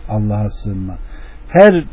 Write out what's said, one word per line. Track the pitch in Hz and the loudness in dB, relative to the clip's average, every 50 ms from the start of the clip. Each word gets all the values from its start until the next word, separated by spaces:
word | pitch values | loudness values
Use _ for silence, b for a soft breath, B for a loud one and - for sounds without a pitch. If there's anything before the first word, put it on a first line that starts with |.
| b - | b -6
Allah'a | 110 107 107 104 104 104 104 104 | -4 -2 -2 -2 -2 -2 -2 -4
sığınma. | - - - 104 98 95 95 92 92 - b b b b b b b b b b | -6 -6 -8 -6 -6 -6 -6 -8 -8 -10 b b b b b b b b b b
Her | - 175 196 208 185 170 151 127 | 6 8 8 8 6 4 0 -2